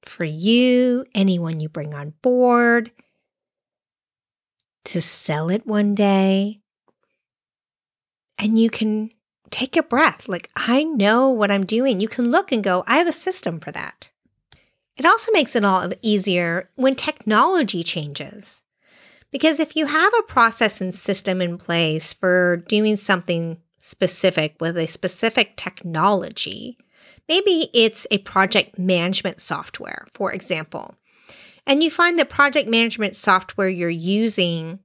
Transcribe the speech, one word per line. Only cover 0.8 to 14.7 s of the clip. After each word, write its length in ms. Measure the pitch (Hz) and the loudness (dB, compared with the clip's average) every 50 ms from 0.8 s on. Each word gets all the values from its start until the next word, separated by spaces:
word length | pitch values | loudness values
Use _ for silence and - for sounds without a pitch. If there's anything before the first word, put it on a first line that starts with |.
| 247 254 247 247 269 _ _ | 4 2 0 -2 -4 _ _
anyone 440 | 202 196 190 185 175 170 160 165 156 | 0 2 2 2 0 -2 -4 -4 -4
you 80 | 156 156 | -6 -8
bring 280 | 156 160 147 147 147 | _ -10 -10 -10 -10
on 180 | 143 143 151 151 _ | -10 -12 -12 -14 _
board, 680 | - 254 247 247 254 247 240 240 240 233 233 240 226 233 _ _ _ _ _ _ _ _ _ _ _ _ _ _ _ _ _ _ _ _ _ _ _ _ _ _ _ _ _ _ _ _ _ _ _ _ _ _ _ | 0 2 4 4 4 4 6 6 4 4 4 2 0 -4 _ _ _ _ _ _ _ _ _ _ _ _ _ _ _ _ _ _ _ _ _ _ _ _ _ _ _ _ _ _ _ _ _ _ _ _ _ _ _
to 160 | - - 175 | -8 -6 -4
sell 480 | 160 - - - - - 156 151 160 165 | -2 -2 -2 -2 -2 -2 -2 -2 -2 -2
it 160 | 185 226 - | -2 -2 -2
one 300 | - 214 208 208 208 202 | -2 0 0 2 2 2
day, 640 | 196 202 202 196 190 190 190 190 190 196 208 214 _ _ _ _ _ _ _ _ _ _ _ _ _ _ _ _ _ _ _ _ _ _ _ _ _ _ _ _ _ _ _ _ _ _ _ _ - | 2 4 4 4 4 4 4 2 2 0 -2 -6 _ _ _ _ _ _ _ _ _ _ _ _ _ _ _ _ _ _ _ _ _ _ _ _ _ _ _ _ _ _ _ _ _ _ _ _ -4
and 220 | 208 208 220 220 | -2 0 2 4
you 100 | 226 226 | 2 2
can 420 | - - 220 214 214 214 220 220 _ _ _ _ _ _ _ _ | 0 -2 -2 -2 -2 -2 -4 -6 _ _ _ _ _ _ _ _
take 260 | - - 247 262 - | -6 -6 -6 -2 -2
a 60 | 339 311 | -2 -2
breath. 460 | - 226 254 311 277 - - - - | 0 0 0 0 0 0 -4 -10 -8
Like, 220 | 190 170 - - _ | -8 -8 -8 -10 _
"I 280 | - - - 240 269 311 | -6 -2 0 2 2 2
know 460 | 320 320 240 196 202 220 240 269 269 | 0 0 2 2 4 4 4 4 2
what 200 | 262 220 214 202 | 2 2 0 0
I'm 160 | 202 196 196 | 0 0 0
doing." 340 | 175 220 226 254 269 233 180 | 0 0 0 0 0 0 0
You 80 | 202 220 | -2 -4
can 220 | - - 240 240 | -2 -2 -2 2
look 220 | 247 359 392 - | 2 0 0 0
and 120 | 277 226 202 | -2 -2 0
go, 200 | 202 180 185 - | 0 0 0 0
"I 140 | - 226 294 | 0 2 2
have 80 | 349 339 | 2 2
a 40 | |
system 480 | 311 - - 370 370 - - - 170 160 | 0 -2 -4 -4 -4 -4 -4 -6 -6 -8
for 120 | - - | -12 -12
that." 400 | - - - - - _ - - _ _ _ _ _ _ _ _ - _ _ _ | -12 -12 -12 -12 -14 _ -20 -20 _ _ _ _ _ _ _ _ -20 _ _ _